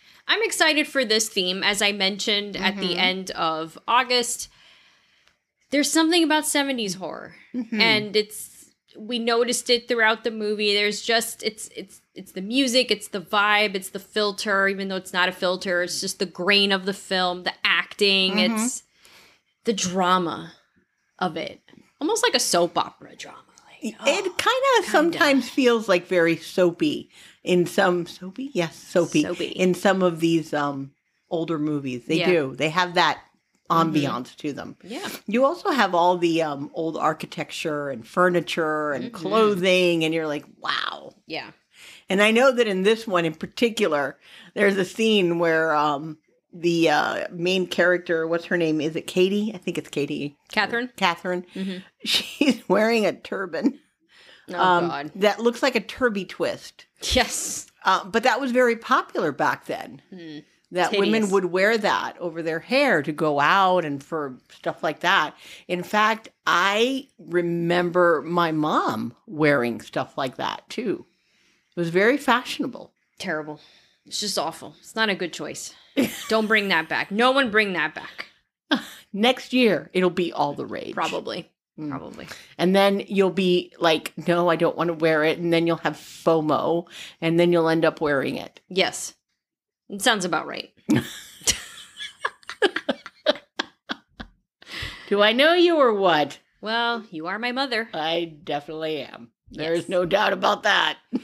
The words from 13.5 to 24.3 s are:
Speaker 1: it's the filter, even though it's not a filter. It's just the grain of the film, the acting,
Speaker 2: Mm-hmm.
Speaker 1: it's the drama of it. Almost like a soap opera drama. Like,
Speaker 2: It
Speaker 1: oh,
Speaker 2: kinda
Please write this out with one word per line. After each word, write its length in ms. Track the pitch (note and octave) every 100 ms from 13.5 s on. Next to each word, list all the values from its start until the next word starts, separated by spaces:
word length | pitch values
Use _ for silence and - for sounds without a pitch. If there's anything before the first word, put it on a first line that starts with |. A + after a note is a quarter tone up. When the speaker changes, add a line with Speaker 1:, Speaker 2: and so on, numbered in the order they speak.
| G#3 G#3+
Speaker 1:
it's 160 | F#3+ F#3+
the 80 | F#3+
filter, 680 | - G#3+ G#3 G3 A3 G3 G3
even 200 | G3 G3
though 80 | F#3+
it's 160 | F#3
not 160 | F#3 F3+
a 40 |
filter. 500 | F#3 F#3 F#3 G3 F3
It's 180 | F3 -
just 180 | F#3+ -
the 80 | G3
grain 440 | - F3+ G3+ G3+
of 120 | G3 F#3
the 60 |
film, 500 | G3 - F#3+ F3+ F3+
the 80 | F3 -
acting, 680 | G3+ F3 - - G3+ G3 F#3
Speaker 2:
Mm-hmm. 200 | G3+ F3+ A3
Speaker 1:
it's 260 | A#3+ - _ _ - - - _ _ _
the 80 | -
drama 800 | G3+ F#3 F#3 F3+ F#3 E3+ A#2 E3+ - _ _ _ _ _ -
of 180 | F3+ D3+
it. 240 | - - _ - _ -
Almost 220 | D#4 A4+
like 120 | A#4+
a 60 | A#3+
soap 360 | - F3 F3 -
opera 360 | - - - -
drama. 220 | - - _ _ -
Like, 180 | -
Speaker 2:
It 120 | D#4+ -
Speaker 1:
oh, 40 | -
Speaker 2:
kinda 280 | F4+ F#4+